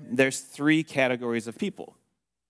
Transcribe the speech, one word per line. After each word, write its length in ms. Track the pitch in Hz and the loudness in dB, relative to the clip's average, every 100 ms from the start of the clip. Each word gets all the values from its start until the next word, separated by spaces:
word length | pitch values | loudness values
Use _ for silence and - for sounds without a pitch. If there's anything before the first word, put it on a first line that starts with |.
| 147 | -4
there's 280 | 123 135 131 | 2 2 0
three 440 | - - 147 156 | -10 -2 2 2
categories 640 | 151 143 127 123 123 117 110 | 2 0 0 0 -2 -4 -4
of 100 | - | -6
people. 380 | 196 - - - _ _ _ _ _ | -6 -6 -14 -18 _ _ _ _ _